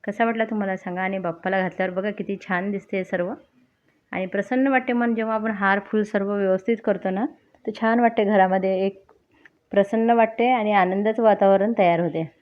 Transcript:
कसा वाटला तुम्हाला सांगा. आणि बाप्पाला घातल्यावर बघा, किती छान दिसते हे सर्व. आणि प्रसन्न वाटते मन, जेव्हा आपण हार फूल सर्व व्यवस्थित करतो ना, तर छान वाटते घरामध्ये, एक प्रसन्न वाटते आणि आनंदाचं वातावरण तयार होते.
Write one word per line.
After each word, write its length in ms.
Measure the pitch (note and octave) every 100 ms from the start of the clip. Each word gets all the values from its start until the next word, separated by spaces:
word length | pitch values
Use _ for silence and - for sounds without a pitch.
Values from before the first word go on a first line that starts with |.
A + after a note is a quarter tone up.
कसा 220 | - G3+ A3+
वाटला 200 | A3+ A3
तुम्हाला 300 | A3 G3 F#3+
सांगा. 240 | F#3 F3+
आणि 180 | F#3+ F#3+
बाप्पाला 420 | F#3 E3 F#3+ F#3+
घातल्यावर 320 | F#3 F#3 F#3
बघा, 180 | F3+ G#3
किती 240 | G#3 G3 G3
छान 280 | - F3+ G3
दिसते 260 | G3+ - G3
हे 60 |
सर्व. 300 | F#3 F#3 F3 C#4 _ _ _ _ _ _ _
आणि 140 | F3 F#3
प्रसन्न 420 | G3 G3 B3+ C4+
वाटते 260 | C4 C4
मन, 220 | A#3+ A#3+ A3+
जेव्हा 200 | A3 A3
आपण 160 | A3
हार 280 | G#3 G3 G3+ G3+
फूल 180 | G#3+
सर्व 300 | G#3 G#3 G3
व्यवस्थित 440 | G3+ F#3+ F#3 G#3 A3+
करतो 260 | - F#3+ F#3+
ना, 160 | F#3+ C#4 - _ _ -
तर 60 | G#3
छान 180 | A3+ A#3
वाटते 240 | A#3 A3+
घरामध्ये, 540 | G3+ G3+ F#3+ F#3+ F#3+ F#3+ F#3+
एक 160 | G3 _ _ _ _ _ _ _
प्रसन्न 380 | G3+ G3 A3+ A3+
वाटते 420 | A#3 A3 A3+ A#3+
आणि 200 | B3+ G#3+
आनंदाचं 520 | G#3 F3+ F#3+ G#3 A3
वातावरण 500 | A3+ G3+ G3 G3 G#3 A3+
तयार 220 | F3+ E3+
होते. 300 | E3+ D#3+ D#3+ _